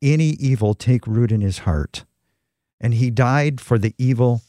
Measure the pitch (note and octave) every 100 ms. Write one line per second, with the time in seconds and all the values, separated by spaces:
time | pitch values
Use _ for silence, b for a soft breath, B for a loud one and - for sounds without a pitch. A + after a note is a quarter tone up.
0 | C#3 D#3 D#3 - C#3 B2 G#2+ G#2+ - B2+
1 | - A2 A#2 A2 G2+ F#2 F#2+ D2+ - -
2 | - _ _ _ _ _ _ - A#2 A#2
3 | B2 A2+ B2 C#3+ D3 C3+ - A#2 G#2+ -
4 | B2+ A#2+ B2 A#2